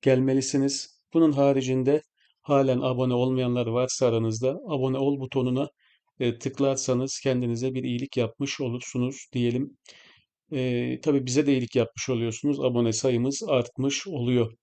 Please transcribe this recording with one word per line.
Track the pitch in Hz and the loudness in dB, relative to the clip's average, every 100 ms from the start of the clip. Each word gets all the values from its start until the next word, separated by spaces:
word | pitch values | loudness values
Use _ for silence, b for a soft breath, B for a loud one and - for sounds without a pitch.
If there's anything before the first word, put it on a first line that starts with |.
gelmelisiniz. | 139 131 131 135 131 143 139 139 - _ _ | 4 4 4 0 0 0 0 -2 -10 _ _
Bunun | 165 160 | 4 4
haricinde | 139 139 135 127 131 127 151 - _ _ _ | 4 4 4 2 0 2 0 -2 _ _ _
halen | - 143 135 127 | 0 2 4 2
abone | 135 123 127 | 0 0 0
olmayanlar | 123 127 131 123 123 117 | 2 0 0 0 0 0
varsa | 117 127 - 127 | 0 -2 2 2
aranızda | 113 113 110 127 139 254 | 2 0 0 -2 -4 -6
abone | 147 131 131 | -2 -2 0
ol | 135 139 | 0 -2
butonuna, | 131 139 127 127 147 _ _ _ _ _ | -4 -2 0 -2 -4 _ _ _ _ _
e, | 120 117 | -2 -2
tıklarsanız | 135 - 139 135 - 123 135 - | -8 0 0 0 0 -2 -2 -4
kendinize | 135 123 123 117 131 | -2 0 -2 -2 -4
bir | 127 | -4
iyilik | 127 120 135 - | -4 -4 -4 -2
yapmış | 113 - 139 - | -2 -2 -6 -4
olursunuz | 131 123 - 127 123 - - | -4 -6 -6 -4 -4 -4 -8
diyelim. | 123 120 120 143 - - B B B B _ _ | -2 0 0 -4 -8 -20 B B B B _ _
E, | 143 127 123 123 127 | -4 -2 -2 -2 -2
tabii | 156 139 127 | 0 0 2
bize | 127 143 | 0 4
de | |
iyilik | 131 120 127 | 2 2 0
yapmış | 117 - - | 0 -2 -4
oluyorsunuz. | 120 117 110 143 143 | -2 -2 -2 -2 0
Abone | 135 120 117 | 0 2 2
sayımız | 110 131 120 123 139 220 | 2 0 2 0 -4 0
artmış | 131 120 - 135 139 196 | 0 0 -2 -2 -2 -6
oluyor. | 156 120 123 113 - | -4 0 2 0 -4